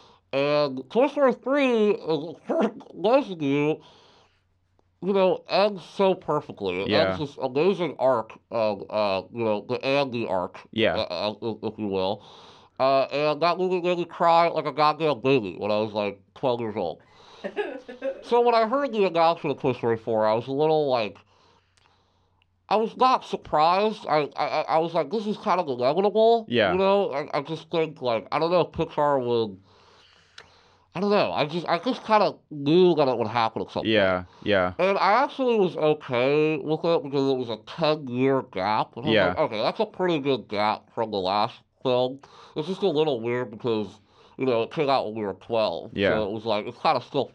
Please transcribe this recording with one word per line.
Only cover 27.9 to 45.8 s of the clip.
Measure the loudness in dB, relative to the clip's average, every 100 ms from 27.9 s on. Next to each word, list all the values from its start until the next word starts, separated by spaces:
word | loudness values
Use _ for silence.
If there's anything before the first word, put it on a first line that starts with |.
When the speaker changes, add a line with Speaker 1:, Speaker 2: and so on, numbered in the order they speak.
| -4
Speaker 1:
like, | -2 -2 -2
I | -2
don't | 2
know | 2
if | 0
Pixar | -2 -4 0 2 2 0
would... | 0 -2 -6 _ _ _ _ _ _ _ -20 -20 _ _ _ _ -4
I |
don't | 0
know. | 0 0
I | -2 -2
just, | -4 -2
I | -2
just | -2 -4 2
kinda | 2 2 -2 -14
knew | -4 2 6 6 4
that | 2
it | 0
would | -2
happen | 0 -2 -2
at | -6
some | -4
point. | 2
Speaker 2:
Yeah, | 4 4 2 -4 -8
yeah. | 0 2 2 0
Speaker 1:
And | 0 2
I | 2 2
actually | 0 -2 0 2
was | 0 0
okay | 0 0 -2 0 2 2 0 -2
with | -4 -2 0
it | 0
because | -2 -2 0
it | 0
was | -4
a | -8 -10
ten-year | -4 -2 -2 -2 0 2 2 -2
gap. | -4 0 0 -2 -4
And | 0
I |
was | 2
Speaker 2:
Yeah. | 2
Speaker 1:
like, | 0
"Okay, | -2 -2
that's | -4 -2
a | -6
pretty | -2 -2 0
good | 0 -2 -2
gap | -2 0 -2 _
from | -6 -4
the | -2
last | 0 0 0 -4 _ _
film." | 0 0 0 -4 -18 -20 -12 -8
It's | -6
just | -2
a | 0
little | 0 0 0
weird | -2 -4 -6
because, | -6 -2 -2 -4 -12 _ _ -16 -4
you | 0
know, | 0
it | 0
came | -2 0
out | 2 0
when | -4
we | -6
were |
twelve. | -6 -2 0 0 -2